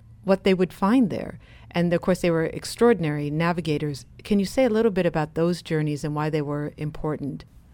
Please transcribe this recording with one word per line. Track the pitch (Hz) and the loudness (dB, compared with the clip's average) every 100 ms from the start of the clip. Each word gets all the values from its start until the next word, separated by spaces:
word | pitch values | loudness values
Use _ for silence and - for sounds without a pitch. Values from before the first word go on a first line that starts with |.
| - - - | -20 -10 0
what | 190 | 2
they | 196 | 2
would | 185 185 | 2 0
find | - 190 262 208 | 0 2 4 2
there. | - - - - - - | -2 -10 -14 -20 -20 -6
And | 175 175 | -2 2
of | 170 | 2
course, | - - | 2 2
they | 175 | 2
were | 165 | 2
extraordinary | 160 - - - 240 190 156 147 147 | -2 -6 -8 2 4 4 0 -2 -2
navigators. | 151 170 175 160 147 151 135 - - | 0 0 0 -2 -2 -4 -8 -14 -14
Can | - 202 | 0 0
you | |
say | 190 - | 2 2
a | 254 | 2
little | 220 233 | 4 2
bit | 185 | 2
about | 170 160 151 | 0 0 -4
those | 160 170 170 | 0 0 0
journeys | - 156 151 147 | -4 -2 -2 -4
and | 160 | -4
why | 151 151 | -4 -2
they | 156 | -2
were | 143 147 147 | -2 -6 -6
important? | - 151 - 156 151 143 - - - - | -8 -8 -6 -6 -6 -8 -10 -16 -20 -20